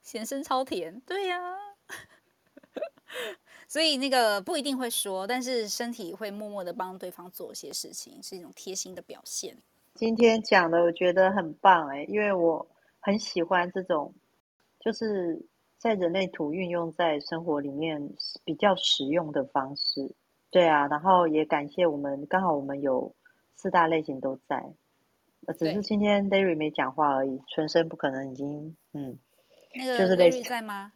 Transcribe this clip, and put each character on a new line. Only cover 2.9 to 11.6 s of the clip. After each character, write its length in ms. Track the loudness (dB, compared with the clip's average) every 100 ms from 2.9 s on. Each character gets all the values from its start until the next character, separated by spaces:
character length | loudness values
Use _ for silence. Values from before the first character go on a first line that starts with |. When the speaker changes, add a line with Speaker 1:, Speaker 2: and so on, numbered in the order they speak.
| _ _ -10 -10 -10 _ -20 -8
Speaker 1:
所 120 | 0
以 180 | 0 0
那 120 | 2
个 300 | 4 4 2
不 160 | -2 -4
一 60 |
定 140 | -2 -4
会 140 | -4
说， 340 | -4 -4 -6 -4
但 160 | -4
是 260 | -2 -4 -4
身 240 | -6 -6
体 200 | -6 -10
会 180 | -8 -10
默 180 | -8 -10
默 160 | -8
地 80 | -8
帮 260 | -8 -8 -8
对 120 | -14
方 200 | -14 -18
做 220 | -16 -14
一 20 |
些 180 | -12 -10
事 180 | -10 -10
情， 320 | -12 -16 -16
是 140 | -16 -16
一 40 |
种 100 | -16 -16
贴 180 | -12
心 200 | -10 -10
的 80 | -12
表 180 | -16 -18
现。 320 | -12 -10 -10 -14 _ _ _
Speaker 2:
今 220 | -4 -2 4
天 260 | 4 4
讲 280 | 4 4 6
的 120 | 4
我 100 | 2
觉 200 | 2 2
得 180 | 4 4
很 220 | 4 -4
棒 340 | 4